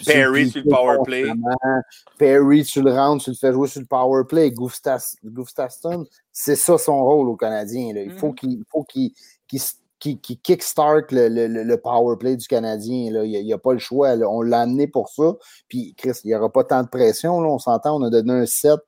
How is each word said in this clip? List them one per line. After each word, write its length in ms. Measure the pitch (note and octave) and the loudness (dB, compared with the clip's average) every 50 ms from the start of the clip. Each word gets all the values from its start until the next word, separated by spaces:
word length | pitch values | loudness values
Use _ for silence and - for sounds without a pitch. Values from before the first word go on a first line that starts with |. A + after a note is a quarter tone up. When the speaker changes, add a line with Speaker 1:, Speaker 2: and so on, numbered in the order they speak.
Speaker 1:
sur 120 | - - D3+ | 0 2 4
le 60 | C#3+ | 4
Speaker 2:
Perry 200 | C3+ C3 C3 C#3+ D3 | 4 4 4 2 2
Speaker 1:
pied 80 | B2+ | 0
Speaker 2:
sur 100 | A2+ C#3+ C3+ | -2 -2 0
le 40 | D3 | 2
power 280 | C#3 B2+ B2+ B2+ C#3 C#3 C3 | 2 4 4 4 2 2 0
play. 160 | B2+ B2+ B2+ | -2 -2 -2
Speaker 1:
constamment. 600 | C3+ - A2+ A#2 A#2 A#2+ - - - C3 C3 C3 A#2 - - - _ _ _ - | -4 -4 -4 -4 -4 -4 -4 -2 -2 -2 -2 -2 -2 -6 -12 -20 _ _ _ 2
Perry, 460 | D3 C3+ C3+ C#3 C#3+ C#3 C#3+ D3+ D3 | 4 6 6 6 6 6 6 4 4
tu 160 | - - C#3+ | 2 0 0
le 100 | C3+ C3+ | 2 2
rentres, 320 | B2+ C3+ C#3 C#3+ D3+ C#3+ - | 4 4 2 2 2 0 -2
tu 60 | - | -6
le 60 | B2 - | -6 -2
fais 160 | - C3+ B2+ | 0 0 2
jouer 140 | C3 C#3+ C3+ | 2 0 -2
sur 100 | - C#3+ | -4 -8
le 80 | B2+ - | -8 -4
power 360 | C3+ B2+ B2+ B2+ C3+ C3+ B2+ B2 | -2 0 0 2 2 0 0 0
play. 220 | D3+ E3 D#3+ C#3+ | 2 2 2 2
Gustaf-, 640 | B2+ A#2 B2 B2 - - - C#3+ C3 B2 - - - - - | 2 -2 -6 -8 -8 -8 -6 -4 -4 -4 -6 -10 -14 -14 -18
Gustafsson, 840 | G#2+ A2+ B2 B2+ A#2+ - - C3+ B2 - - - E3 F3 F3 D#3 - _ _ _ _ - | -16 -14 -14 -14 -12 -8 -8 -8 -8 -8 -10 -8 -8 -8 -8 -10 -12 _ _ _ _ -14
c'est 240 | - - - D3 C3+ | -8 -4 -2 -2 0
ça 200 | - - F3 D#3+ | 2 2 2 2
son 240 | - - D3 C#3 C3 | 2 2 0 2 4
rôle 240 | B2+ D3 D3+ C3+ B2 | 4 4 4 2 0
au 80 | A2+ F#2+ | -2 -2
Canadien, 560 | A#2 A2 A2 G#2+ G#2 G#2 A2+ B2+ B2 A#2 G#2 | -4 -4 -4 -4 -6 -6 -8 -8 -8 -8 -8
là. 80 | G#2 | -8
Il 100 | G2+ G2 | -10 -10
faut 180 | F2+ F#2+ - D3+ | -8 -6 -6 -6
Speaker 2:
Mhm. 60 | B2+ | -6
Speaker 1:
qu'il, 160 | - - C3 B2+ | -6 -6 -6 -6
il 100 | A2+ A2 - | -8 -8 -8
faut 140 | - D#3 C#3+ | -8 -8 -8
qu'il, 280 | - - C3 C3 A#2+ - _ _ _ _ _ _ _ | -6 -4 -4 -4 -4 -4 _ _ _ _ _ _ _
qu'il 120 | - C3+ | -10 -8
s-, 160 | C3+ - - _ _ _ _ _ | -8 -8 -10 _ _ _ _ _
qui, 200 | - D3+ C#3 - | -8 -8 -8 -8
qui 180 | - - B2+ B2+ | -10 -12 -14 -4
kickstart 720 | - - F3+ E3+ - - - - D3+ D3 D3+ D#3 D3+ - | 0 0 0 0 0 -2 -2 0 2 4 4 2 2 0
le, 180 | C3 B2+ A#2+ A2+ | 2 2 2 2
le, 180 | A2+ A#2 A#2 A2+ | 2 0 -2 -2
le, 160 | A2+ A2+ A2 | -2 -4 -2
le 140 | A#2 A#2+ A2+ | 0 -2 -2
power 400 | - A#2+ A#2+ A#2 A#2+ A#2+ A#2 F#2+ | 0 0 0 2 2 2 0 -2
play 180 | A#2 B2+ C3 | -2 -4 -4
du 100 | B2 A#2 - | -4 -4 -2
Canadien, 640 | C3+ A#2 A2+ A2+ A2 G#2+ G#2 A2+ B2+ B2+ A#2+ A2+ A2 | -2 -2 -2 -2 -6 -6 -6 -6 -6 -6 -4 -4 -4
là. 100 | A2 G#2+ | -4 -2
Il 80 | A2 | -2
y 60 | G#2+ G2+ | -4 -4
a, 20 | |
il 80 | G#2 A2 | -4 -4
y 60 | A2 | -4
a 40 | F#2+ | -2
pas 140 | - C3 | 0 0
le 80 | B2+ A#2 | 0 0
choix, 340 | - - B2 C3+ C#3 C3+ B2 A2+ | -2 -4 -2 0 2 2 2 2
là. 100 | A2+ G2+ | 0 0
On 120 | G#2+ A#2 | -2 -2
l'a 180 | A#2 A#2 A#2 A#2+ | -2 0 0 0
amené 260 | A#2+ A#2+ B2 C#3 D3 D3+ | 0 0 0 -2 -2 -2
pour 200 | - B2+ - - | -2 -4 -4 -4
ça. 240 | - - D3+ E3 F3 - _ _ - _ _ _ | -2 0 0 0 0 -2 _ _ -20 _ _ _
Puis, 260 | - B2+ A#2 E2 - - | -10 -10 -10 -10 -12 -8
Chris, 140 | - B2+ A#2+ - - | -6 -6 -6 -6 -4
il 60 | G#2 | -4
y 40 | A2 | -2
aura 160 | G#2+ A2 G#2+ | -2 -2 0
pas 140 | - C3 B2+ | 2 2 2
tant 180 | - C#3 B2+ B2+ | 2 2 0 0
de 60 | A#2 | -2
pression, 500 | - B2+ B2 A2+ G#2+ - - E3 F3+ F3 | 0 2 4 4 2 2 0 -2 -2 0
là. 80 | E3 D#3 | 0 0
On 100 | C#3+ B2+ | -2 -2
s'entend, 380 | - - A#2 A2+ - D3+ D3+ D3 | 0 -2 -2 0 0 -2 -2 -2
on 60 | C3 | 0
a 60 | A#2 | 0
donné 240 | A#2 A#2 A2 A#2+ B2+ | 2 2 2 2 0
un 120 | B2+ A#2+ | 0 0
set, 360 | A2+ - - - D3 D3+ D3 - | -2 -2 0 2 2 2 2 0